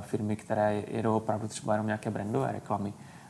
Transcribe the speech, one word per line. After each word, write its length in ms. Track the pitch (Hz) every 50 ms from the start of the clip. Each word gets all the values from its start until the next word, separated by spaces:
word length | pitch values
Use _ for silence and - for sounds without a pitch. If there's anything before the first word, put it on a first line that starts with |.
firmy, 340 | 101 - - 104 107 104 107
které 480 | 104 - - 110 107 107 104 104 104 101 -
jedou 280 | - 117 110 113 110
opravdu 320 | 110 110 110 107 113 113 107
třeba 260 | - - - 117 107
jenom 140 | 107 110 110
nějaké 240 | 107 110 - 117
brandové 400 | 104 104 101 104 117 135 135 120
reklamy, 420 | 107 101 - - 107 98 98 98 - - - - - - - -